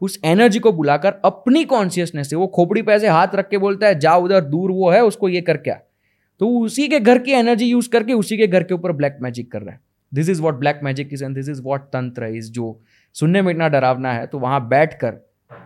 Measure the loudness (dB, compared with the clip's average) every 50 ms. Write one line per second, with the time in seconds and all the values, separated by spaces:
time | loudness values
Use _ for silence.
0 | -8 -8 -8 -4 -2 2 4 4 4 4 4 2 2 2 2 2 0 0 0 0
1 | 0 -2 -2 0 0 0 0 0 0 2 2 2 2 2 0 0 0 0 -2 -4
2 | -4 -4 -4 -8 -8 -6 -4 -4 -4 -2 0 2 2 2 0 0 2 2 2 4
3 | 4 4 4 4 4 2 0 -2 -2 -2 -2 -2 0 -2 0 2 2 2 2 4
4 | 4 4 4 4 4 4 2 2 2 0 -2 -2 -2 -2 0 0 2 4 4 4
5 | 4 2 2 0 -2 -2 -2 -2 0 -2 -2 -2 -2 -6 -6 -6 _ _ _ _
6 | _ _ _ _ _ _ _ -2 -2 0 0 0 -2 -2 -2 -2 0 0 0 2
7 | 4 6 4 4 4 2 2 2 2 2 2 2 2 2 2 0 0 0 0 0
8 | 0 0 0 0 0 -2 0 0 2 2 2 2 0 0 -2 -4 -4 -4 -2 -2
9 | -2 -4 -4 -6 -10 -10 -10 -10 -12 -12 -12 -12 -12 -14 -16 -20 _ _ _ _
10 | _ _ -4 -2 -2 -2 -2 -2 -2 -2 -2 -2 -2 -2 -2 -2 -4 -6 -6 -6
11 | -8 -10 -10 -10 -10 -8 -8 -8 -8 -10 -10 -10 -8 -6 -6 -6 -6 -8 -8 -8
12 | -8 -8 -8 -10 -10 -8 -8 -10 -12 -10 -10 -8 -8 -8 -10 -14 _ _ _ _
13 | _ _ _ -4 -2 0 0 2 0 0 -2 -2 -2 0 0 2 2 0 0 0
14 | -2 -4 -4 -6 -6 -8 -8 -6 -4 -4 -2 -4 -2 0 2 2 2 0 -2 -4
15 | -8 -8 -8 -10 _ _ _ _ _ _ -20 -20 -20